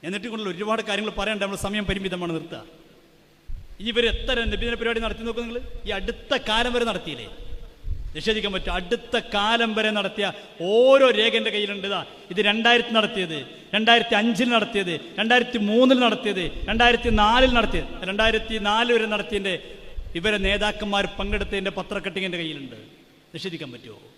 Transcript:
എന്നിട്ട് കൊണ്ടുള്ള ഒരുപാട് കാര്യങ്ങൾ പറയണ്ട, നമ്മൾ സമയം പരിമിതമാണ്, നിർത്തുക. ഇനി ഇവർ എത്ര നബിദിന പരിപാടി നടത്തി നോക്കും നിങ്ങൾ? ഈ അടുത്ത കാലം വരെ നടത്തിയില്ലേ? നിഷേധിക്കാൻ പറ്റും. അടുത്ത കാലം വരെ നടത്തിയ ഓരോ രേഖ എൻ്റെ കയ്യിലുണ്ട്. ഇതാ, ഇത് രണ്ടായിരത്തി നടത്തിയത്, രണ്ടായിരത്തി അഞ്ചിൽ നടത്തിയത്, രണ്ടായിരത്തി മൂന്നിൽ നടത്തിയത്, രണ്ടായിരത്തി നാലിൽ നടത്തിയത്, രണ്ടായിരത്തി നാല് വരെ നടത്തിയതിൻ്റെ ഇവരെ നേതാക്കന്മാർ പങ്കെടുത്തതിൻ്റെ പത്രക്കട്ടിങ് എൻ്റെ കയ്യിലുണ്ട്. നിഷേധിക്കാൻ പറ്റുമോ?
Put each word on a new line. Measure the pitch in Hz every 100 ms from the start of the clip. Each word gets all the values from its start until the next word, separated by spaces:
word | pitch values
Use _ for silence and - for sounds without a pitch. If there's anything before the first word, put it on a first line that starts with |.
| 156
എന്നിട്ട് | 202 220
കൊണ്ടുള്ള | 220 208
ഒരുപാട് | 170 208 220 220
കാര്യങ്ങൾ | 202 214 202
പറയണ്ട, | 202 214
നമ്മൾ | 196 196
സമയം | 196 208 196
പരിമിതമാണ്, | 196 190 180 175 160
നിർത്തുക. | 156 143 - - - - _ _ _ _ _ - - -
ഇനി | 208
ഇവർ | 233 233
എത്ര | - - 247 226
നബിദിന | 208 233 233
പരിപാടി | 233 226 226
നടത്തി | 208 226
നോക്കും | 233 233
നിങ്ങൾ? | 240 - - 196
ഈ | 196
അടുത്ത | 190 233 - 262 -
കാലം | 220 247 247
വരെ | 233
നടത്തിയില്ലേ? | 190 - 135 104 - - - - - - - -
നിഷേധിക്കാൻ | 156 180 214 202
പറ്റും. | 185 196 180
അടുത്ത | 180 233 - 240 - 208
കാലം | 208 233 233 214
വരെ | 214 214
നടത്തിയ | 196 - 196 - - - 170
ഓരോ | 220 254 269 262 208
രേഖ | 220 220
എൻ്റെ | 220
കയ്യിലുണ്ട്. | 208 208 202 196
ഇതാ, | 190 143 - -
ഇത് | 185 208
രണ്ടായിരത്തി | 214 226 240 233 220
നടത്തിയത്, | 208 202 180 156 127 - - 202
രണ്ടായിരത്തി | 220 233 226 214
അഞ്ചിൽ | 226 196 247 240
നടത്തിയത്, | 208 202 185 156 - -
രണ്ടായിരത്തി | 220 247 240 240 202
മൂന്നിൽ | 220 254 262 247
നടത്തിയത്, | 214 208 185 165 - -
രണ്ടായിരത്തി | 220 240 233 240 220
നാലിൽ | 208 240 262 240
നടത്തിയത്, | 214 170 147 - 180
രണ്ടായിരത്തി | 196 220 220 214 220 202
നാല് | 214 240 233
വരെ | 220
നടത്തിയതിൻ്റെ | 214 208 208 196 175 - - - - - 170
ഇവരെ | 190 208 196
നേതാക്കന്മാർ | 202 208 196 208 202 202 -
പങ്കെടുത്തതിൻ്റെ | 196 208 208 202 190 190
പത്രക്കട്ടിങ് | 180 202 175 185 190
എൻ്റെ | 175
കയ്യിലുണ്ട്. | 165 147 135 113 107 - _ _ _
നിഷേധിക്കാൻ | 165 190 165 143
പറ്റുമോ? | 120 120 101 -